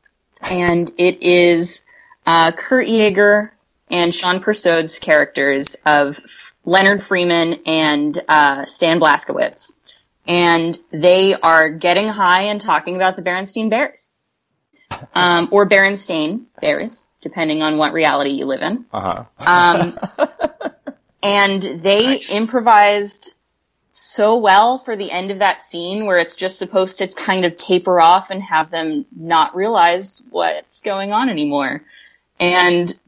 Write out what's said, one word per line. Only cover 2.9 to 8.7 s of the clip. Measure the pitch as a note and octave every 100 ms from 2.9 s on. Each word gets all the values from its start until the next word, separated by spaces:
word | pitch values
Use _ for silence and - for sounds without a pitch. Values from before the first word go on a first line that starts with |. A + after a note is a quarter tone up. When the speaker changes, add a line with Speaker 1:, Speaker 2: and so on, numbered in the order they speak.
| A3+ G#3+ F#3+ G#3 G#3 G#3+ _ _ _ -
Speaker 1:
and | F3 E3+
Sean | F3 F3+ F#3
Persaud's | G3 G#3+ F3 E3 D#3+ -
characters | - D3+ C#3+ - C#3 C#3 C#3 - D#3
of | D3 C#3+ D3
F-, | - - - _
Leonard | - F#3 G3 G3+
Freeman | - F#3 F3 E3+ E3 E3+ -
and, | D#3+ D#3 D3 D3+ D#3 -
uh, | D#3 C#3+ C#3
Stan | C#3